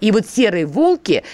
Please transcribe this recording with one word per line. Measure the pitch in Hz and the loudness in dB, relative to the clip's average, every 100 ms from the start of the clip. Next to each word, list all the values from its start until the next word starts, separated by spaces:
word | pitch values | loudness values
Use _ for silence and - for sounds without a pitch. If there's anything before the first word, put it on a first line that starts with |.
И | 214 | 0
вот | 214 - | 0 0
серые | - 233 175 156 | 0 0 0 -4
волки, | 170 339 359 - - - | 0 0 0 0 -2 -2